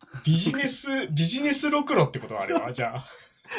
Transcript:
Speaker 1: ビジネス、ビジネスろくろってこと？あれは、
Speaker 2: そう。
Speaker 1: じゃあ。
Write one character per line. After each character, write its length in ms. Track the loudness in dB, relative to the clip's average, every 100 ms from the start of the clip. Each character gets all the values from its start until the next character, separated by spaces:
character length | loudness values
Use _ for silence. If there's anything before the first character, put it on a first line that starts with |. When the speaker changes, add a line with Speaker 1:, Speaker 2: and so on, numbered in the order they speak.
| -18 -2
Speaker 1:
ビ 120 | 2 4
ジ 200 | 2 0
ネ 120 | -2
ス、 400 | -2 -2 -2 0
ビ 140 | 0
ジ 200 | 2 2
ネ 100 | 0
ス 160 | 0 2
ろ 140 | 0
く 100 | 2 2
ろ 100 | 2
っ 60 |
て 80 | 0
こ 80 | -6
と？ 120 | -4
あ 60 | -2
れ 80 |
は、 80 | -2
Speaker 2:
そ 60 | -2
う。 40 |
Speaker 1:
じ 100 | -4
ゃ 120 | -4 -4
あ。 80 | -10 -18 -20 _ -12